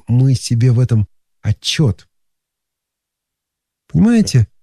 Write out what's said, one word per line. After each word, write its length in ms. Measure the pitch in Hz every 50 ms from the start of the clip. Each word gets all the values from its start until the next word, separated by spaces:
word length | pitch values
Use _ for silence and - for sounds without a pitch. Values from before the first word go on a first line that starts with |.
| - -
мы 280 | 117 123 131 135 131
себе 360 | - - - 123 117 120 127
в 80 | 120 120
этом 280 | 123 - 120 110 98 - _ _ _ _ _ _
отчет? 680 | - 110 107 - - - - - 156 117 87 - - _ _ _ _ _ _ _ _ _ _ _ _ _ _ _ _ _ _ _ _ _ _ _ _ _ _ _ _ _ _ _ _ _ _ _ _ _
Понимаете, 600 | - 156 185 226 240 226 202 - - 127 107 - _ _